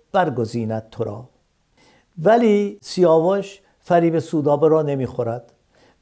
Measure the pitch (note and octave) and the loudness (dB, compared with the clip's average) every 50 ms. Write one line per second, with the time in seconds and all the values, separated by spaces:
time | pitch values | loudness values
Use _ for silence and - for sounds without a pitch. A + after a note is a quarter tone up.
0 | _ _ - F#3+ F3+ D#3+ A#2+ B2 A#2 A2 A#2+ A#2+ A2+ A2 A2 A2 A2 - - - | _ _ -2 -2 0 0 -2 -4 -6 -4 -4 -6 -6 -4 -6 -8 -8 -12 -8 -8
1 | A2+ A2 G#2 G#2+ B2 - _ _ _ _ _ _ _ _ _ _ _ _ _ _ | -8 -6 -6 -12 -16 -20 _ _ _ _ _ _ _ _ _ _ _ _ _ _
2 | _ _ _ F3+ D#3 G3 A3 A#3+ A#3+ A3 G#3 G#3 G#3 G3+ G#3 - _ - - F#3 | _ _ _ -4 0 2 2 4 4 4 2 2 0 -2 -6 -12 _ -12 -2 0
3 | F3+ E3 D#3+ E3 E3 F3+ G3 G3 G3 - - - _ _ _ _ _ - F3 E3+ | 2 4 4 4 4 2 0 -2 -4 -8 -14 -20 _ _ _ _ _ 0 2 2
4 | E3+ E3 D#3+ E3 D#3+ - - D#3 C#3+ D3+ C#3+ C#3 D#3 D#3 D#3 D#3 D3+ C#3+ C#3+ C3+ | 2 2 0 0 -4 -2 -4 -2 0 0 0 2 4 4 4 2 0 0 -4 -4
5 | B2+ A2+ - - A#2+ A2+ A#2 B2 - - _ _ _ _ _ _ _ _ _ _ | -4 -6 -6 -6 -6 -6 -6 -8 -10 -18 _ _ _ _ _ _ _ _ _ _